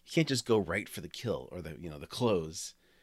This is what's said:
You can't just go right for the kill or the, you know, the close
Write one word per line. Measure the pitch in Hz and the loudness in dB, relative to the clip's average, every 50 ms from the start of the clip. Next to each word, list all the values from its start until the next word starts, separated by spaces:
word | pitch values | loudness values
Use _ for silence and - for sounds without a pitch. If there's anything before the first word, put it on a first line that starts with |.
| _ | _
You | - | 0
can't | - 165 156 | 2 2 4
just | - 135 117 - | 4 2 0 4
go | - 113 | 4 4
right | 107 90 80 87 107 - - | 4 6 2 0 -2 -2 -4
for | - - | -8 -10
the | 80 | -10
kill | 80 - - - 110 78 65 64 - | -10 -10 -6 -2 -2 -2 -2 -4 -8
or | - 90 | -10 -10
the, | 78 82 78 - | -10 -10 -10 -10
you | 87 80 | -10 -10
know, | 76 69 | -10 -10
the | 73 | -10
close | - - - 120 113 101 85 80 78 80 - - - - _ _ _ _ _ | -10 -2 0 2 4 4 4 2 -2 -6 -10 -10 -12 -14 _ _ _ _ _